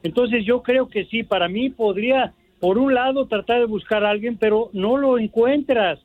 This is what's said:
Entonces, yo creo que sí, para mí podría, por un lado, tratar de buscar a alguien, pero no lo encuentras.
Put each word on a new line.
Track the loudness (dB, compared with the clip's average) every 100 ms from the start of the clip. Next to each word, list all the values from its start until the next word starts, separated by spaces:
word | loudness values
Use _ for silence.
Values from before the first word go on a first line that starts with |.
Entonces, | -2 0 0 0
yo | 0 -2
creo | 2 0 0
que | -4 -4
sí, | -6
para | -2 -2 0
mí | -2 -4
podría, | -2 -2 -2 0 0 -2 _ _ _
por | 0 2
un | 2
lado, | 2 0 -2 -2
tratar | -4 0 0
de | 0
buscar | -2 -2 0
a | 0
alguien, | 0 -4 -2
pero | 0 2 0
no | -2 0 2
lo | 2 2
encuentras. | 0 0 2 2 0 0 0 -2